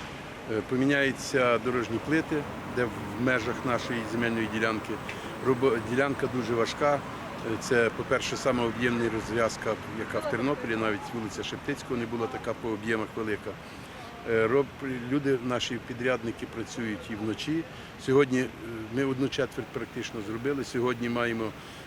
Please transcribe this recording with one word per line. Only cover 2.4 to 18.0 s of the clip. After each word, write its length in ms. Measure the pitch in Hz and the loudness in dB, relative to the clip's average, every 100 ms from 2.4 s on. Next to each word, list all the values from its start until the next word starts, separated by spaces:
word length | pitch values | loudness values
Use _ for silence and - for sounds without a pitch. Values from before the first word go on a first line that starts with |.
| 143 - - 123 | -2 -6 -4 0
де 80 | |
в 60 | 120 101 - 104 | 0 -2 -6 0
межах 340 | 127 127 113 117 | 2 4 2 -2
нашої 360 | 135 117 - 120 107 | 0 0 0 -2 -2
земельної 360 | 117 117 113 110 | 0 2 2 0
ділянки. 380 | 110 110 110 - 107 - - - - 123 | 2 2 0 -2 -6 -6 -8 -8 -2 2
Робо-, 320 | 123 131 117 107 | 4 4 2 2
ділянка 380 | 123 143 131 127 | 2 2 2 0
дуже 200 | 123 110 | 0 0
важка. 400 | 117 113 - 147 | 2 2 4 4
Е, 600 | 143 - - - - 117 110 | 4 0 -8 -8 -6 -4 -2
це, 300 | - 120 113 - | 4 6 6 2
по-перше, 400 | 117 131 - 120 | 2 0 0 0
сама 280 | 139 127 | 2 4
об'ємна 460 | 117 110 123 120 117 | 2 2 2 2 2
розв'язка, 600 | 110 101 117 110 - 117 101 - 107 | 0 0 2 2 2 -2 -2 -4 -6
яка 300 | 104 110 - | -4 -2 0
в 20 | |
Тернополі, 460 | 117 131 147 123 110 | 0 0 0 0 0
навіть 380 | 110 101 - | 2 0 -2
вулиця 280 | 117 107 101 | -6 -4 -6
Шептицького 540 | 104 113 - 139 - 123 | -6 -6 -4 -4 -4 -4
не 100 | 117 | -2
була 200 | 117 113 | -2 -2
така 280 | 113 - 110 | -4 -4 -4
по 60 | 120 | -2
об'ємах 400 | 107 107 113 104 - | -2 0 0 0 -4
велика. 340 | 110 101 104 95 - - - - - - - | -2 -2 -4 -10 -12 -14 -14 -14 -14 -8 0
Е, 160 | 113 110 | 4 6
роб-, 200 | 135 135 - 135 127 120 | 4 2 -2 -6 -4 0
люди, 280 | 143 139 131 | 0 2 2
наші 340 | 123 120 - 120 - | 2 0 0 -4 -6
підрядники, 600 | 120 123 123 113 107 127 | -2 0 2 0 -4 -6
працюють 560 | 113 107 131 113 98 - | -6 -6 -4 -4 -4 -6
і 40 | |
вночі. 500 | 107 107 101 - 160 160 - - - | -4 -2 -2 -2 -2 -2 -10 -14 -6